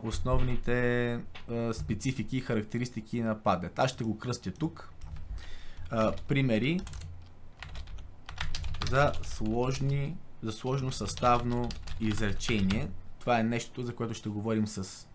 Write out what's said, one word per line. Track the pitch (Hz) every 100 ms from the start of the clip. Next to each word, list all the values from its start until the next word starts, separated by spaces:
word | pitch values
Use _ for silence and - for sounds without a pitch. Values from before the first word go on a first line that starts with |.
основните, | 113 - 127 127 127 117 120 123 120 123 120
а, | 120 - - - 117 117
специфики | 110 - 104 135 127 101 131
и |
характеристики | - 110 104 120 127 110 - 120
на | 113 107
Padlet. | 107 87 87 -
Аз | 131
ще | 131
го | 110 104
кръстя | 123 117 95
тук. | - 165 - - - - - - - - - - - -
А, | 113 107 - -
примери | 139 135 110 127 180 185 - - - - - - - - - - - - - - - - - - - -
за | 127 147 -
сложни, | - - 107 117 127 131 139 143 139 170 - -
за | 113
сложно | 107 127 135 127
съставно | - 101 - 123 120 120 120 120 - - -
изречение. | 110 101 104 104 - 107 95 107 143 - - -
Това | 127 117
е |
нещото, | 113 117 - -
за | 120 120
което | 113
ще | 110 110
говорим | 104 110 110 107
с | - 92 - -